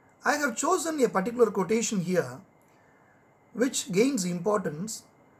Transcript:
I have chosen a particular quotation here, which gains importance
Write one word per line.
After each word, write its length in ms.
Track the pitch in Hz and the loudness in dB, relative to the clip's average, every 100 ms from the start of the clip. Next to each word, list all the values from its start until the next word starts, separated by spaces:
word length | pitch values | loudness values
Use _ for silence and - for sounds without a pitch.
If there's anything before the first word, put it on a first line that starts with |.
| _ _ 233 | _ _ 0
I 120 | 294 | 0
have 200 | 285 226 | 0 0
chosen 420 | 294 370 330 311 | 0 0 0 0
a 40 | 220 | 2
particular 440 | 190 190 240 220 | 2 -2 2 2
quotation 480 | 196 180 226 220 202 | 2 0 0 0 -2
here, 400 | 165 180 131 131 - _ _ _ _ _ _ _ _ _ _ | 0 0 -2 -6 -18 _ _ _ _ _ _ _ _ _ _
which 380 | - 262 - - | -2 -2 -2 -2
gains 340 | 180 262 262 180 | 2 4 2 -2
importance 760 | 175 190 208 180 151 220 - - _ _ _ | -2 0 0 -2 -6 -8 -10 -16 _ _ _